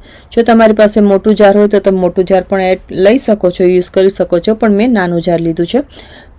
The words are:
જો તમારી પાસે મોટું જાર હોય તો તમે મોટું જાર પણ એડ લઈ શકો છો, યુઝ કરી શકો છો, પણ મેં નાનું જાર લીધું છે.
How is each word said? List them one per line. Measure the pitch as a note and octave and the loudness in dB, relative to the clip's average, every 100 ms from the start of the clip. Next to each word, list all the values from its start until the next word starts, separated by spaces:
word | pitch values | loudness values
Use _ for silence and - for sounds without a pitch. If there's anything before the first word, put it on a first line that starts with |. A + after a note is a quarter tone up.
| - - - | -12 -20 -6
જો | A#3 | -2
તમારી | A#3 A3+ A3 | 2 2 2
પાસે | G#3+ G#3 G#3+ | 2 2 2
મોટું | G3+ G3 G#3+ | 2 0 0
જાર | G#3 G3+ G#3 | 2 2 4
હોય | G#3 | 2
તો | G3+ | 0
તમે | G3 F#3+ | 0 0
મોટું | F3 F#3+ | -2 -2
જાર | F3+ F#3+ | -2 -2
પણ | F3+ F#3+ | -2 -4
એડ | F#3 F#3 - | -2 -4 -6
લઈ | E3+ F#3+ C4+ | 0 2 2
શકો | - G#3 F3+ | 0 -2 -2
છો, | F3 | 0
યુઝ | F3+ F3+ F3 | 0 0 -2
કરી | G3 F#3+ | 0 0
શકો | F#3+ F3 F3 | 0 -2 -2
છો, | G#3+ | -2
પણ | G#3+ A3 | -2 0
મેં | G3+ B3 | 0 0
નાનું | A3 F3+ F3 | 0 -2 -2
જાર | F3 E3+ | -2 -2
લીધું | E3 D#3+ E3+ | -2 -4 -4
છે. | B3 - - - - - | -4 -6 -16 -20 -20 -20